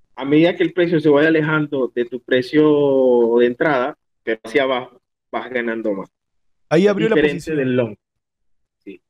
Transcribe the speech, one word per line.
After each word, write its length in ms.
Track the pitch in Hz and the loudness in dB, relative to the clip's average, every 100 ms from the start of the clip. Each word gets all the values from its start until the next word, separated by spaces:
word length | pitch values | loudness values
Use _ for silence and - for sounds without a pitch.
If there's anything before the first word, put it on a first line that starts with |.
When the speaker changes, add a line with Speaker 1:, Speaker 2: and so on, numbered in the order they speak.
| _ - | _ -12
Speaker 1:
A 80 | |
medida 300 | 135 151 170 | 0 2 2
que 80 | 170 | 0
el 100 | 165 | -2
precio 280 | 180 170 160 | 0 0 2
se 80 | 151 | 2
vaya 200 | 143 160 | 4 4
alejando 640 | 156 151 156 147 143 120 | 2 0 -2 -2 -4 -4
de 100 | 123 | -4
tu 160 | 120 127 | -6 -8
precio 1120 | - 127 127 151 151 147 143 135 127 120 117 120 | -2 -2 0 2 4 2 2 2 4 4 4 4
de 80 | 123 | 2
entrada, 520 | 123 160 131 127 - _ _ | 2 0 0 -2 -8 _ _
pero 160 | - 113 | -8 -8
hacia 180 | - 143 | -2 -2
abajo, 380 | 135 127 120 _ _ _ _ | 0 -2 -6 _ _ _ _
vas 200 | 113 120 | -10 -6
ganando 420 | 123 117 113 110 | -6 -6 -4 -6
más. 160 | 95 - _ _ _ _ _ _ | -6 -10 _ _ _ _ _ _
Speaker 2:
Ahí 140 | 156 | 0
Speaker 1:
Es 40 | 202 | 2
Speaker 2:
abrió 180 | 196 220 | 0 0
la 80 | 185 | 0
Speaker 1:
diferente 220 | 147 143 | -2 -2
Speaker 2:
posición. 180 | 160 151 | -6 -4
Speaker 1:
del 180 | 127 123 | -2 -2
long. 200 | 113 101 _ _ _ _ _ _ _ _ | -2 -8 _ _ _ _ _ _ _ _
Sí. 160 | 101 95 _ | -20 -20 _